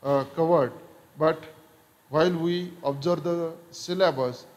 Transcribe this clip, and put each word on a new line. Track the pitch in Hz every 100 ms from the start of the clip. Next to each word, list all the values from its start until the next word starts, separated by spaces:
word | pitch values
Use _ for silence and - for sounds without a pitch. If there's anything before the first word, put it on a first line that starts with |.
uh, | 139 139 135 -
covered. | 165 170 127 - - - _ 143
But | 156 160 - - - _ _ _ _
while | 139 170
we | 175 165 175 180 -
observe | 135 139 151 175
the | 175 170 165 165 -
syllabus | - - 180 185 139 127 117 -